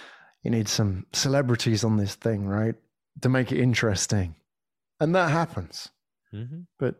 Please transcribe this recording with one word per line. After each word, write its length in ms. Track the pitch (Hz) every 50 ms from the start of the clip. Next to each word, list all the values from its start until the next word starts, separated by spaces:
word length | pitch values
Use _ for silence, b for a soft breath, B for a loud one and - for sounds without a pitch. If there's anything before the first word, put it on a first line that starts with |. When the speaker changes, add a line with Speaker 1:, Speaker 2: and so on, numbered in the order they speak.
| B B B B B B B B -
Speaker 1:
You 80 | 120
need 180 | 117 113 107 104
some 380 | - - 110 101 92 92 92 - -
celebrities 680 | - - 139 135 143 139 123 120 113 - 123 110 104 117
on 120 | 110 110
this 180 | 107 101 98 -
thing, 320 | - - 117 113 101 101
right? 280 | 98 98 104 110 113 113 - _ _ _ _ _ _ _ - -
To 60 | 127
make 200 | 127 131 127 107 -
it 60 | -
interesting." 720 | 127 127 117 - - 113 98 85 - - 107 104 92 85 80 - _ _ _ _ _ _ _ _ _ _ _ _
And 140 | 156 151 175
that 160 | 185 180 160
happens. 580 | 143 165 165 156 - 107 85 73 - - - - - _ _ _ _ _ _ _ -
Speaker 2:
Mm-hmm. 260 | 104 113 123 151 165 175 - _ _
Speaker 1:
But, 180 | 139 123 - -